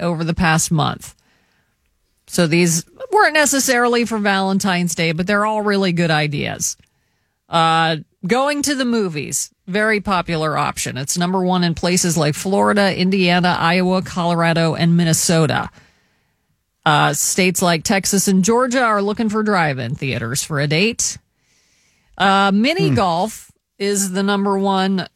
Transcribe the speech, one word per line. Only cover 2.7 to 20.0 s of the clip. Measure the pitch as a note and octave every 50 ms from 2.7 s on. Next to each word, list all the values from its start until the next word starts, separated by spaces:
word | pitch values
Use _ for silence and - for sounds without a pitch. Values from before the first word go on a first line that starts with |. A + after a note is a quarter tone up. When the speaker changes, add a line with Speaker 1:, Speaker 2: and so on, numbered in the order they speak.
| D#3+ E3+ - - _ - C5 -
Speaker 1:
weren't | F#4+ G#4+ G4+ D#4 D4+
necessarily | D#4 D4 A#3+ C#4 C4+ B3 C4 B3+ A#3+ B3 A#3+ A#3+ A#3+ A#3+
for | - A#3 G#3+
Valentine's | G3+ G3+ G3 F#3+ F#3+ F#3+ F#3+ F#3+ - G3 F3 F3 F3+ E3+ -
Day, | - E3 E3
but | D#3+ E3 F3+ G3
they're | G#3 G3+ G#3
all | A3 A3 G#3+
really | G#3 G#3 G3+ G3 G3 F#3
good | F3 E3+ F3 D#3+
ideas. | D#3 D3+ D3+ D3 C#3+ C#3+ B2+ A2 G#2+ - - - - - _ _ _ _ _ _ _ _ _ _ _ _ _ _
Uh, | D#3+ E3+ E3 E3 E3 E3 E3 D#3+ E3 D3+ - - _ _ -
going | F3 A#3 B3+ C#4 C#4+ D4 C#4+
to | - C#4 D4
the | B3+ C4+
movies, | A#3+ A#3 A3+ G3+ F3+ D#3 D3 B2+ A2+ C#3+ - - - _ _ _ G3
very | F3+ G#3 G#3+ A3 G#3+ G#3
popular | - G#3+ F#3+ F3 E3+ - E3+ D#3 D#3 D#3 C#3+ C#3+
option. | D3 C#3 - - - B2 B2
It's | B2 C#3+ - -
number | F3 F3 F3+ F#3+ F#3+ F3+
one | F3+ F#3 F3+
in | F3 E3+ D#3+
places | - - F3 F3+ F3 F#3+ F3 D3+
like | E3+ D3 D3+ C#3+
Florida, | - - F#3+ G3 G3+ G#3 G#3 G#3 G#3 G3+ F#3+ - -
Indiana, | F#3 F#3+ G3 G3 F#3 F3 F3 F3+ F3 F3+ D#3+ -
Iowa, | E3 E3 F3 F#3 F3+ F3+ F#3 F#3
Colorado, | D#3+ - - F3+ E3+ E3+ E3+ E3 E3 E3 E3 E3 E3 D#3+ -
and | - E3 E3+ E3+
Minnesota. | E3+ E3+ D#3+ D#3 - - - E3+ E3 D#3 C3+ - - - - - - - _ _ _ _ _ _ _ _ _ _ _ _ _ _ _ _ _ _ _ _
Uh, | D#3+ D3+ D3 D3+ D3 D3
states | - - - - - F#3 F#3 E3+ -
like | F#3+ F3 E3+ D#3 -
Texas | - G#3 F#3+ F3+ - G3+ G3 -
and | G3+ F#3+ F#3+
Georgia | F3 G#3+ A3+ A#3+ B3+ B3+ A#3 C4+
are | B3 A3+ G#3+ G3+
looking | G3+ G#3 G#3 A3+ A3+ G#3+
for | G#3 A3 G#3+
drive-in | G#3+ G3+ F3+ D#3+ D3+ C3+ C3 A#2+ A#2 -
theaters | -